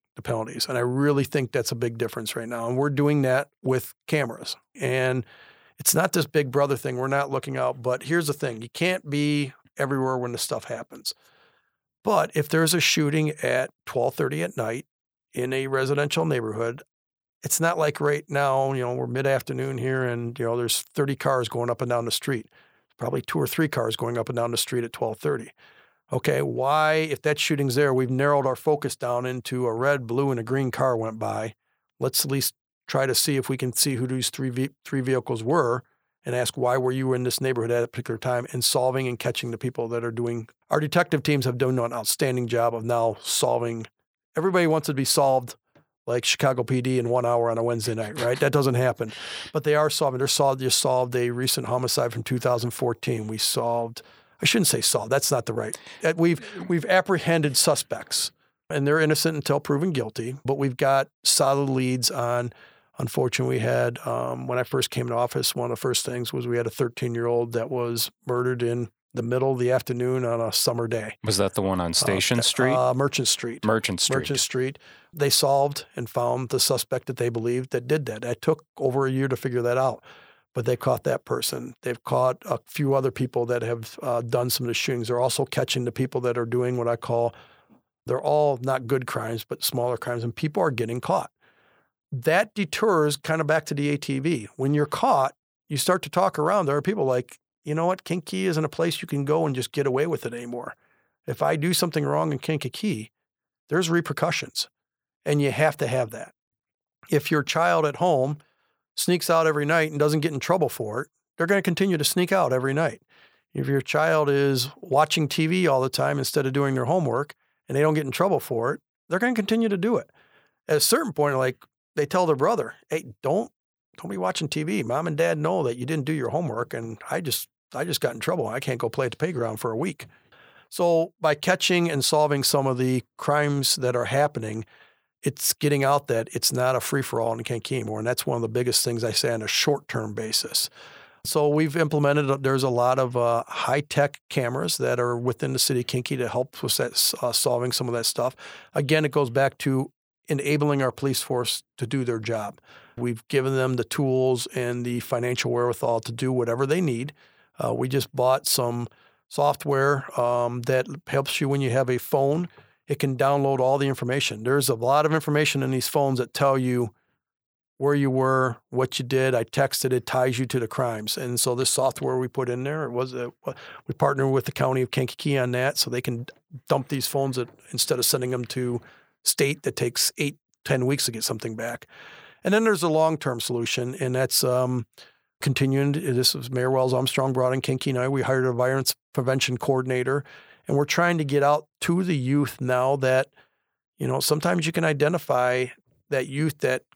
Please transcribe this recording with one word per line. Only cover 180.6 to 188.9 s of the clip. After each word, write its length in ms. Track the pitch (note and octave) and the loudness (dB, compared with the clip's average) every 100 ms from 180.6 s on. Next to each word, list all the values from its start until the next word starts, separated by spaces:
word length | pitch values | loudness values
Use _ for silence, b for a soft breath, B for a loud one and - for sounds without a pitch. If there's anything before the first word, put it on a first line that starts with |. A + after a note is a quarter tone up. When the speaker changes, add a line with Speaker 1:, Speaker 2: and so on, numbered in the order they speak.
Speaker 1:
ten 200 | - C3+ | -2 0
weeks 220 | B2+ C#3+ - | 2 0 -2
to 40 | |
get 140 | A2+ | -4
something 320 | - A2+ A2+ A2 | -6 -6 -8 -6
back. 300 | A#2 A#2 - B B B B B | -8 -8 -14 B B B B B
And 80 | - | 2
then 100 | G#3+ | 4
there's 200 | A3+ F#3+ | 4 2
a 60 | E3+ | 2
long-term 500 | D#3 D#3+ D#3 C#3+ A#2+ | 4 2 2 -2 -4
solution, 540 | - A#2+ A#2 - B2 | -4 -4 -2 -2 -4
and 200 | C3+ C3 | -4 -2
that's, 300 | B2+ B2+ - | 0 0 2
um, 420 | C3 B2+ B2+ B2+ A#2 - B B B - | 2 2 2 0 -4 -14 B B B -4
continuing. 520 | - B2+ C3+ C3+ C#3+ | 0 2 2 4 2
This 420 | D3 F3 B2 B2 | 0 0 2 2
was 160 | C#3+ B2 | 0 -4
Mayor 200 | B2+ B2+ | -2 2
Wells 240 | C3 C3 | 2 2
Armstrong 380 | B2+ C3 - C3+ | 2 0 0 0
brought 220 | C3 B2+ | 2 0
in 60 | C3 | 0
Kankakee 300 | - C3 C#3+ | -2 -2 -2
and 80 | B2+ | 0
I. 100 | B2+ | 0
We 140 | C#3 | 0
hired 220 | C3 C3 | 2 2
a 80 | B2+ | 2
violence 420 | A#2+ B2+ C3+ C3 | 2 2 2 -2